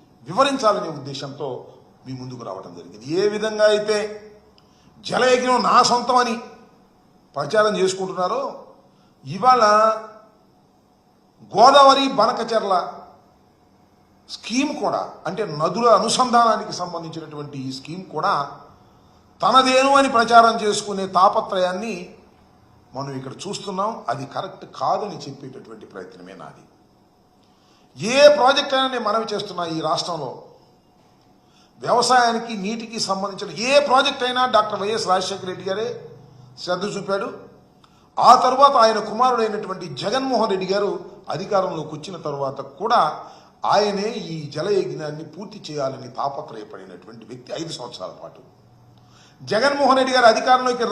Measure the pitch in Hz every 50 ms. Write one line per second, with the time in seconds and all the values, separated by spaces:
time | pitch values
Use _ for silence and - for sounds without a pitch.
0 | _ _ _ _ - 147 180 226 277 285 269 233 214 214 202 185 160 160 151 143
1 | 131 139 139 - 151 131 131 - 151 135 123 113 - - - - _ _ _ _
2 | _ 127 131 123 127 127 127 123 117 104 92 95 92 90 87 87 82 85 92 104
3 | 117 139 160 185 202 208 208 208 208 220 214 214 214 214 214 208 208 214 214 208
4 | 208 - - - - - - - _ _ _ _ _ _ _ _ _ _ _ -
5 | - - - 208 247 254 247 247 247 254 254 233 196 180 196 240 247 240 240 247
6 | 233 247 254 247 240 226 226 233 - - - - - _ _ _ _ _ _ _
7 | _ _ _ _ _ _ _ 135 151 139 175 214 214 214 196 180 185 185 - -
8 | 190 185 170 180 180 185 220 262 277 - - - - - - - _ _ _ _
9 | _ _ _ _ - 131 160 196 208 254 254 240 220 208 208 214 220 220 220 214
10 | - - - - - _ _ _ _ _ _ _ _ _ _ _ _ _ _ _
11 | _ _ _ _ _ _ _ _ - - 175 190 233 269 277 285 277 277 269 277
12 | 277 262 - 196 214 240 240 233 226 220 226 214 190 202 185 175 - - - -
13 | - - - _ _ _ _ _ _ _ _ _ _ _ _ _ _ _ _ _
14 | _ _ _ _ _ - - - - - 220 262 294 302 - - 202 175 - 98
15 | 92 87 - - - 151 185 220 208 170 147 147 156 175 175 226 240 240 214 185
16 | 202 226 - 254 254 240 226 233 233 226 214 208 - - 160 - 180 175 170 165
17 | 165 160 160 165 156 147 147 151 151 139 - 135 131 131 131 - - 151 165 185
18 | 185 - - 156 170 202 185 147 143 139 - - - - - _ _ _ _ _
19 | _ _ _ _ _ _ _ _ 165 190 240 262 262 262 254 262 269 277 277 277
20 | 269 254 220 226 233 226 233 233 233 226 220 190 208 208 202 208 - 208 196 190
21 | 190 190 - 180 185 202 - 220 214 - 208 185 180 180 185 196 220 233 190 175
22 | 180 - - - _ _ _ _ _ _ _ _ _ _ _ _ _ _ - 131
23 | 139 143 135 131 131 151 - - - 196 196 - - 202 190 185 202 220 226 226
24 | - - 120 131 135 - - 127 180 185 - - 175 143 - - 131 147 185 196
25 | 208 202 160 139 - 143 135 - - - - 120 101 107 110 104 - - - 98
26 | 90 - - 87 90 92 95 82 76 71 - - - _ _ _ _ _ _ _
27 | _ _ _ _ _ _ _ _ _ _ _ _ _ _ _ _ _ _ _ 127
28 | 156 220 254 277 294 294 294 277 247 254 269 285 269 277 262 262 262 262 254 240
29 | 220 208 214 226 220 220 208 190 - - 175 175 175 165 160 160 151 156 170 156
30 | - 180 170 156 143 120 123 - - - - _ _ _ _ _ _ _ _ _
31 | _ _ _ _ _ _ _ _ _ _ _ _ _ _ _ _ - 160 202 240
32 | 233 240 254 247 240 233 226 226 233 233 226 196 185 208 233 226 233 226 233 214
33 | - 185 190 190 196 196 190 180 208 180 156 160 226 254 277 285 285 277 - 269
34 | 277 277 - - 240 247 247 254 254 254 220 214 208 - 208 190 190 208 226 214
35 | - 180 185 196 190 - 196 190 190 185 180 170 - 190 190 208 226 240 - -
36 | - - - - - - - - - - - - - 170 180 175 202 208 165 202
37 | 175 180 196 196 233 254 - - - - - - _ _ _ _ _ _ _ _
38 | _ _ _ - - 208 247 247 - 254 262 254 277 277 277 247 220 226 214 208
39 | - 208 214 226 254 254 240 226 220 214 208 208 - 185 185 170 190 160 139 131
40 | 160 196 240 262 269 269 254 214 220 208 196 185 185 180 196 208 202 190 175 180
41 | - - - - - - 139 156 196 185 202 190 185 180 165 160 147 127 151 147
42 | - 202 180 160 - 156 139 139 139 135 135 - 123 - - - 196 220 240 214
43 | 165 151 143 - - - - - - _ _ _ - 107 156 196 208 208 196 190
44 | 202 226 240 196 175 160 165 160 147 131 - 151 160 208 208 185 175 147 143 151
45 | 156 151 151 156 160 - - 170 208 196 - 180 - - 151 147 135 135 127 123
46 | 123 120 - - 123 143 139 151 147 - 120 110 104 - 101 95 95 95 90 85
47 | 90 104 117 113 104 - 123 127 - - - 143 165 160 147 - 123 107 - -
48 | 92 85 78 - 82 82 - - - - _ _ _ _ _ _ _ _ _ _
49 | _ _ _ - - - _ _ 135 123 190 220 262 285 285 285 277 254 262 262
50 | 262 262 262 254 240 220 226 254 247 254 254 247 247 254 240 240 233 202